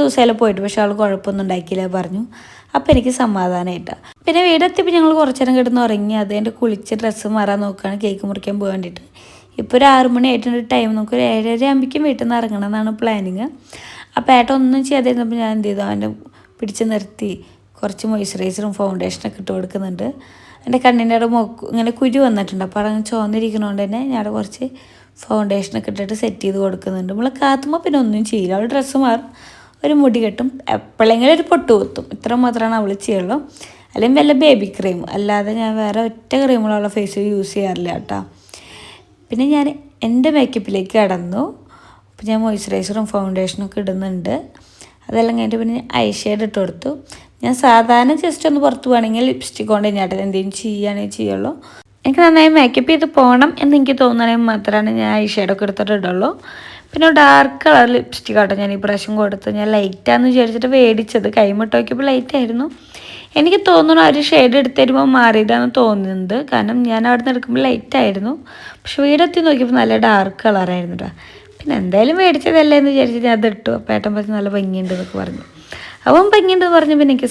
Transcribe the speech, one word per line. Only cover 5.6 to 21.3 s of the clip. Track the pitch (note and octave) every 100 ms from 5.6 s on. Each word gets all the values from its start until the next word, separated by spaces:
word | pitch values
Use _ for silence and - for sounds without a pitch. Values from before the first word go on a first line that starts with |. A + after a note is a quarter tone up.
| B3 B3 A#3+
ഉറങ്ങി. | G#3+ G#3 G#3+
അത് | G3+
കഴിഞ്ഞിട്ട് | G#3 G#3+ A3
കുളിച്ച് | A#3+ G3+ - A3
ഡ്രസ്സ് | A3+ G#3+ - G#3+
മാറാൻ | G3+ G3+
നോക്കുകയാണ് | G3+ G3 G3 G3+
കേക്ക് | G#3 G3 G3
മുറിക്കാൻ | G3 G3 G3+
പോകാൻ | G3+ F#3+
വേണ്ടിയിട്ട്. | F3+ F2 - _ - - _ -
ഇപ്പോൾ | G#3+ B3
ഒരു | C#4
ആറ് | C4 B3+
മണി | A#3+ B3+
ആയിട്ടുണ്ട് | A#3+ A3+ A#3+ A#3
ടൈം. | B3 A3+ A3
നമുക്കൊരു | G#3+ A#3+ B3
ഏഴര | A3+ A3 A#3 C4+
ആകുമ്പോഴേക്കും | C4+ C4 D4 D4+
വീട്ടിൽ | C4
നിന്ന് | A#3 A#3+
ഇറങ്ങണം | A3+ G#3 G3+
എന്നാണ് | G#3+ A3 A3
പ്ലാനിങ്. | A3+ G#3+ F#3+ F#3 B3+ - _ - - - - -
അപ്പോൾ | - B3+
ഏട്ടൻ | A#3+ C4+
ഒന്നും | C4 C4+ C4+
ചെയ്യാതിരുന്നപ്പോൾ | C#4 B3+ B3 A#3 A#3
ഞാൻ | A3+ A3
എന്ത് | G#3
ചെയ്തു, | G3 G3+
അവൻ്റെ | G#3 - - - _ _ _
പിടിച്ച് | A3 G3+ A3+
നിർത്തി | G#3+ G3 - G#3+ F3+ - _ _ _
കുറച്ച് | G#3 G3 A3
മോയ്സ്ചറൈസറും | G#3+ G3 F#3+ F#3 F#3 G#3 G3
ഫൗണ്ടേഷനൊക്കെ | G3+ F#3 F3+ F3+ A3 G3+
ഇട്ട് | F#3 F#3+
കൊടുക്കുന്നുണ്ട്. | F#3 G3 F#3+ F3+ G#3+ C#4+ - - - - -
എൻ്റെ | B3
കണ്ണിൻ്റെ | B3+ A#3+ A3+ A3+
അവിടെ | A#3